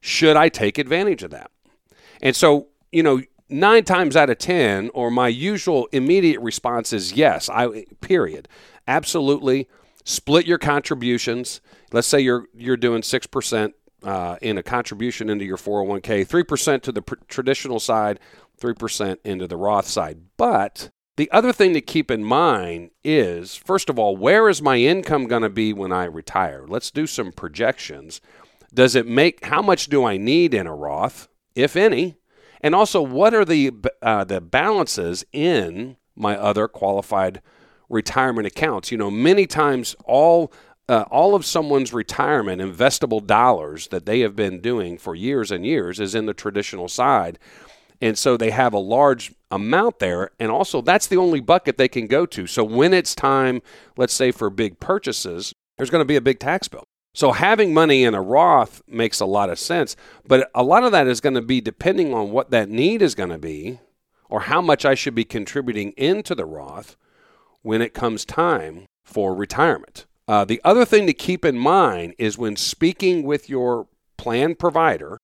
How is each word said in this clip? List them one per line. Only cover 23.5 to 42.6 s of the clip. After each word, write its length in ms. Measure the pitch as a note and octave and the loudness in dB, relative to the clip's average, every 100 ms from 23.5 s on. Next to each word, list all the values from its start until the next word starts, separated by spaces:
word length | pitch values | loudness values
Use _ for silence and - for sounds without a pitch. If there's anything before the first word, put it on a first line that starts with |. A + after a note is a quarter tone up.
first 360 | - - F#3+ - | -18 -4 -2 -2
of 80 | B2+ | 0
all, 180 | G#2+ G2 | 0 0
where 320 | A2 G3+ A3 | 2 4 4
is 140 | D#3 | 2
my 160 | D3 B2+ | 2 4
income 480 | B2+ F#3 D3 D3+ B2 | 4 2 0 -2 0
gonna 240 | A#2 A2 | -2 -2
be 240 | G2+ A2 | -2 -2
when 180 | G2+ F#2+ | -2 -4
I 120 | F2+ | -4
retire? 600 | F2+ D#2+ - F#2 F2 C#2 C2+ | -4 -10 -6 -4 -4 -6 -10
Let's 240 | A2 - | -8 -8
do 160 | C#3+ D#3 | -6 -6
some 240 | - G2+ | -6 -8
projections. 920 | - F2 D2 A#2 C3+ - C#2+ D#3+ - _ _ _ _ _ | -10 -14 -4 -4 -4 -10 -16 -18 -20 _ _ _ _ _
Does 220 | A#2+ B2+ | 4 4
it 120 | B2 A#2 | 4 2
make, 380 | A#2+ E3 - | 2 2 2
how 160 | - D3+ | -4 -2
much 280 | G#3 F3+ - | 2 0 2
do 160 | C#3+ | 0
I 120 | B2 G2 | 0 0
need 380 | G#2+ D#3 E3+ | 0 2 2
in 120 | A#2 F2 | 0 -4
a 80 | |
Roth, 540 | D#2 D2 C#2+ G2+ - - _ _ | -8 -6 -4 -4 -6 -20 _ _
if 220 | - C#3 E3+ | -2 0 2
any? 400 | G#3+ E3+ F3 D#3+ _ _ _ _ | 2 2 -4 -6 _ _ _ _
And 120 | D3+ | 0
also, 280 | F3 G#3+ F#3+ | 2 2 2
what 320 | C#3 B2+ G#3 | -2 2 2
are 100 | A3+ | 4
the, 280 | F#3 D#3+ C3+ A#2 A2+ - | 2 2 0 -2 -8 -4
uh, 240 | A#2 G#2+ | -2 0
the 160 | F#2+ F#2+ | -2 -6
balances 840 | E2 B2+ F3 G#3+ D3 - E2+ F2+ - | -2 0 2 0 -2 -4 -4 -6 -8
in 680 | C3 E3 D#3 F2+ F2 B2 B2+ _ - | -2 0 0 -2 -8 -12 -14 _ -6
my 220 | G#2+ G2+ | -4 0
other 300 | G#2 G#2 G#2+ | 0 0 -2
qualified 720 | - G2 G2+ - G2+ F#2+ F#2 _ _ _ _ _ | -2 -2 -2 -2 -2 -2 -4 _ _ _ _ _
retirement 560 | A#2 - - C3 A#2 G2+ | -4 -2 0 0 0 -6
accounts? 440 | - D#3 A2 - | -4 -4 -4 -6
You 60 | A#2 | -6
know, 140 | G2+ | -4
many 360 | G#2 C#3 G3+ F#3 | 0 2 2 0
times 500 | D3+ D3 C3 A2+ - | 0 0 0 -6 -12
all, 480 | - B2+ D#3+ E3+ D#3 _ _ _ - | 0 4 6 4 2 _ _ _ 0
uh, 160 | A2+ G#2 | 0 2
all 240 | C3 F3+ | 2 4
of 100 | G3+ | 4
someone's 480 | D#3 E3+ D3+ C#3+ B2+ | 0 -4 0 0 0
retirement 720 | A#2+ G#2+ - C#3 D3 G#2 F#2 | -6 -8 -4 0 0 -2 -4